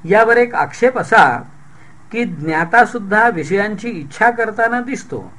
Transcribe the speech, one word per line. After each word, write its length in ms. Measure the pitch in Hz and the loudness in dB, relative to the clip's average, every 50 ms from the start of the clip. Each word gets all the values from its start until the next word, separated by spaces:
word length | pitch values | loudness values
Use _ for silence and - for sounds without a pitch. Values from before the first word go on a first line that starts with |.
| - | 0
यावर 320 | 165 196 214 226 226 233 | 2 4 4 4 4 4
एक 180 | 240 240 240 - | 2 2 0 0
आक्षेप 440 | 156 143 135 - - 233 254 254 226 | -4 -4 -4 -2 0 0 0 0 0
असा 440 | 170 - 226 214 160 131 120 - - - - - - - - - - - - - - - | -2 2 4 6 6 6 2 -2 -8 -14 -20 -20 -20 -20 -20 -20 -20 -20 -20 -20 -18 -8
की 120 | 220 226 240 | -4 -4 -4
ज्ञातासुद्धा 1040 | 190 170 143 147 160 160 160 170 165 - 233 247 - - 240 196 190 202 214 233 240 | -4 -6 -6 -6 -2 -2 -2 0 4 4 4 4 4 0 -10 -4 0 2 2 2 2
विषयांची 600 | 202 165 143 143 185 196 202 214 214 - 220 240 | 0 -2 -4 -2 -2 -2 -2 -4 -6 -8 -8 -10
इच्छा 420 | 214 165 147 139 - - 220 240 | -10 -10 -12 -14 -2 2 2 2
करताना 500 | 240 226 226 220 208 226 226 233 240 247 | 2 0 -4 -4 -2 -2 -2 0 0 -4
दिसतो 520 | 240 254 269 - - - 139 110 92 90 - | -4 -6 -10 -10 -10 -12 -12 -12 -12 -14 -20